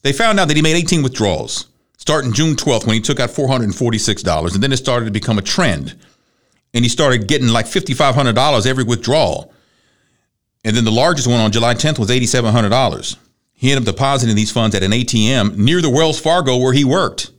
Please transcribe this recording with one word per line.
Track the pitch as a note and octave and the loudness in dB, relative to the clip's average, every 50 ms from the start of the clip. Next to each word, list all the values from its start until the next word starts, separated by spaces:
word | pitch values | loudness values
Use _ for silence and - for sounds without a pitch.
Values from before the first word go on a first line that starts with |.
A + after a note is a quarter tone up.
They | - C#3 | -2 -2
found | C#3+ - A#3 A3+ G#3+ G3 | -2 0 2 2 2 2
out | F#3 | 2
that | D3 D3 | 2 2
he | D3+ | 2
made | D#3 D#3+ D#3 | 2 2 2
eighteen | F3 E3+ - - D#3+ | 0 0 0 0 0
withdrawals, | C#3+ B2+ B2+ - A2 G2+ E2+ C#2 A1+ - - - - _ _ _ _ _ _ _ | 0 -2 -2 0 0 0 0 -2 -4 -6 -8 -10 -10 _ _ _ _ _ _ _
starting | - D3 D3+ D#3 C3+ B2 | -4 -2 -2 -2 -2 -2
June | G#2+ A#2 D#3+ D#3+ D3+ | -2 0 0 0 0
twelfth | B2+ - D3 B2 A2 - | -2 0 0 0 0 0
when | A2+ A2 | 0 -2
he | A2+ | 0
took | G#2+ - C#3+ - | 0 -2 -2 -2
out | B2 A2+ | -2 -4
four | - - C#3 B2+ | -2 -4 -2 -2
hundred | C3+ B2 A2+ | 0 -2 -2
and | G#2 F2+ | -4 -4
forty-six | - B2+ A#2 A2+ G#2+ - - G#2 - | -2 -2 -2 -2 -2 -2 -2 -2 -2
dollars. | - F#2 D#2+ D#2 D#2+ E2+ F2+ | -2 -2 -2 0 -2 -2 -2
And | G2 | -2
then | A#2 C#3 | 0 0
it | C3+ | -2
started | B2+ - C#3+ B2 B2 A#2 | -2 -2 -2 -2 -2 -2
to | A2 | -4
become | G#2 A2 - - A2+ G2+ | -4 -4 -2 -2 -2 -2
a | |
trend. | F#2+ - - - F3+ C3+ F2 D2 C2+ - - - - _ _ _ _ _ _ _ _ _ _ _ _ _ | -2 -2 -2 0 0 0 0 -2 -6 -12 -14 -18 -20 _ _ _ _ _ _ _ _ _ _ _ _ _
And | - A#2 A#2+ | -2 0 0
he | A#2+ | 0
started | - - D#3 C#3 B2+ A#2 G#2 | 0 0 2 2 2 0 0
getting, | G2 D#3 C#3 B2+ A#2 | -2 -2 0 2 0
like, | A2+ A#2 A2 | 0 0 -2
fifty-five | - - F#3+ - - C3 - D3+ C#3 B2 | -2 -4 -4 -4 -4 -2 0 0 2 2
hundred | C#3 C#3 B2 A2 | 2 0 2 2
dollars | A#2+ C3+ D3+ C#3+ A2+ G2 | 2 2 2 2 2 0
every | B2+ C3 B2+ B2+ | 0 0 0 0
withdrawal. | A2+ A#2+ - - A2+ C3+ D#3+ C3+ F2 D2 - - - _ _ _ _ _ _ _ _ _ _ _ _ _ _ _ _ _ _ _ _ _ _ | -2 -2 -4 -2 0 2 2 2 0 -2 -6 -8 -14 _ _ _ _ _ _ _ _ _ _ _ _ _ _ _ _ _ _ _ _ _ _
And | - A2 G#2+ | -4 0 0
then | A#2+ A#2 | 2 2
the | A2 | 2
largest | A2 A#2 C#3 F3 F3 C#3+ B2 | 2 2 2 2 2 0 0
one | B2 A#2+ A#2+ | 0 2 2
on | A2 G#2+ | 2 2
July | G2+ A2+ A2+ A#2 A#2+ | 2 2 2 2 0
tenth | A2+ - D3+ D#3 - | 0 0 -2 0 -2
was | A2 G2 | 0 0
eighty-seven | B2+ C3 A#2+ A2 - B2+ A#2 A2 | 0 0 0 0 0 0 2 2
hundred | G#2+ A#2+ A2 G2+ | 2 2 2 2
dollars. | A2+ C3 C3 G#2 D#2+ - - - - - _ _ _ _ _ _ _ | 2 2 0 0 -2 -6 -10 -12 -12 -14 _ _ _ _ _ _ _
He | _ - C3+ | _ 0 0
ended | C#3 C3+ A#2 G#2 | 2 2 0 -2
up | F#2 | -2
depositing | - C3+ C#3 C#3 C3 A#2+ A2+ G#2+ | -2 0 0 0 0 2 2 2
these | G#2+ A2 G#2 | 2 0 0
funds | - A#2+ A2+ A2 G2 | 0 0 0 2 0
at | G2 F2+ | 0 0
an | G2 | 0
A | G#2+ B2 | 0 0
T | B2 - - A2+ G#2+ A2+ | -2 0 0 2 2 2
M | C3+ B2 G2+ G#2 - | 2 2 0 -2 0
near | G#2 G2+ B2 E3+ F3+ | 0 2 2 2 2
the | D#3+ D3 | 0 2
Wells | A#2+ D3 D#3+ D#3+ D#3 D#3 | 2 2 2 2 0 -2
Fargo | - D#3 E3 F3+ D#3 C3 B2+ B2 | 0 0 0 2 2 0 0 0
where | B2+ C3 | 2 2
he | B2+ C#3+ C#3+ | 2 2 2
worked. | B2+ C#3+ F#3+ F#3 - - - - - _ | 2 2 0 0 -2 -4 -8 -12 -14 _